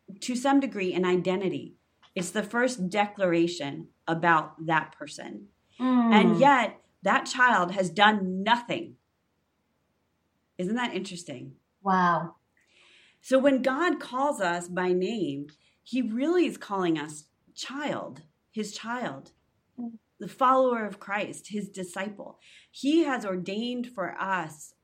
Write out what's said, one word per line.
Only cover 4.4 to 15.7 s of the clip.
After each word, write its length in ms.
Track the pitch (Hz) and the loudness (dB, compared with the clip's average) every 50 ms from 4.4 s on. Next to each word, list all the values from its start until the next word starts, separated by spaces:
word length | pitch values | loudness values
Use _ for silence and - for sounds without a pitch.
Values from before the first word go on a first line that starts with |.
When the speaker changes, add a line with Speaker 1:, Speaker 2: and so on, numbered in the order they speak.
| 156 - - - 160 | 2 -2 -8 -10 -4
Speaker 1:
that 260 | 160 160 156 - - - | 0 0 0 0 -2 -8
person. 560 | - 147 143 - - - - - - - - _ _ _ _ _ - | -16 -16 -16 -14 -14 -14 -14 -14 -14 -16 -18 _ _ _ _ _ -6
Speaker 2:
Mm. 340 | 247 254 254 247 233 233 220 | -2 2 2 4 4 6 8
Speaker 1:
And 260 | 208 185 175 - 170 | 8 8 8 6 6
yet, 400 | 262 285 277 254 226 185 - - _ _ _ _ - | 6 6 6 6 4 0 -4 -12 _ _ _ _ 0
that 240 | 196 233 262 - | 2 2 2 0
child 460 | - - 262 254 247 226 185 175 175 196 | -2 2 4 4 6 6 4 2 2 0
has 180 | 202 185 175 | -2 -2 -2
done 520 | - 208 202 214 214 202 190 185 185 190 196 | 2 6 6 6 6 4 0 -2 -4 -2 2
nothing. 500 | 220 240 247 - - 147 - 90 110 120 _ _ _ _ _ _ _ _ _ _ _ _ _ _ _ _ _ _ _ _ _ _ _ _ _ _ _ _ _ _ _ _ - | 2 2 2 2 -4 -6 -6 -6 -10 -16 _ _ _ _ _ _ _ _ _ _ _ _ _ _ _ _ _ _ _ _ _ _ _ _ _ _ _ _ _ _ _ _ -6
Isn't 180 | 180 185 226 | -4 -2 -2
that 180 | 247 240 - - | -2 -2 -2 -4
interesting? 600 | 185 185 - 180 170 - - 131 127 135 139 - _ _ _ _ _ 196 | -6 -8 -8 -10 -12 -12 -12 -12 -12 -14 -16 -18 _ _ _ _ _ 0
Speaker 2:
Wow. 540 | 196 185 185 180 175 170 160 165 165 - _ _ _ _ _ _ _ _ _ _ _ _ _ _ _ _ _ | 2 2 4 4 4 2 2 -2 -6 -10 _ _ _ _ _ _ _ _ _ _ _ _ _ _ _ _ _
Speaker 1:
So 180 | _ - 254 262 | _ 2 2 4
when 240 | 254 285 269 247 254 | 6 6 4 4 2
God 360 | 262 262 285 349 359 285 - | 0 0 2 2 0 0 -2
calls 420 | - - 240 262 277 294 - 214 | -4 -6 -4 0 0 0 0 0
us 280 | 190 175 175 175 175 180 | -2 -2 -2 -2 -4 -6
by 240 | 180 185 180 185 180 | -4 -2 0 2 2
name, 560 | 180 185 208 233 220 170 143 139 143 143 - - _ _ _ | 2 0 0 -2 -4 -4 -4 -4 -8 -10 -12 -16 _ _ _